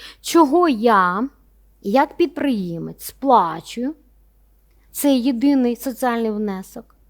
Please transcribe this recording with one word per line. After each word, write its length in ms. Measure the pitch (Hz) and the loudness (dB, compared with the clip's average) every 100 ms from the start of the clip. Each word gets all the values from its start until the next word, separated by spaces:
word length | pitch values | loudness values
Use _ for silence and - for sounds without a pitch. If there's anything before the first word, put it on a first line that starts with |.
| - - | -20 -16
Чого 480 | - 339 285 339 339 | 0 4 4 4 2
я, 600 | 214 233 196 180 190 269 _ _ _ _ _ | 2 2 4 2 -2 -6 _ _ _ _ _
як 340 | 202 254 294 - | -2 0 0 0
підприємець, 880 | 339 285 285 214 175 165 160 - | -2 -2 -4 -2 -4 -8 -10 -14
сплачую 920 | - - 269 226 170 165 - 233 262 311 _ _ _ _ _ _ _ _ _ | -18 -6 2 4 2 -4 -12 -8 -8 -8 _ _ _ _ _ _ _ _ _
цей 300 | - 285 262 | -2 2 2
єдиний 540 | 254 233 285 269 240 233 | 0 0 2 2 2 -2
соціальний 540 | 269 220 247 233 220 | -8 -4 -2 -2 -4
внесок? 640 | 208 208 190 - - - _ | -4 -6 -6 -12 -18 -20 _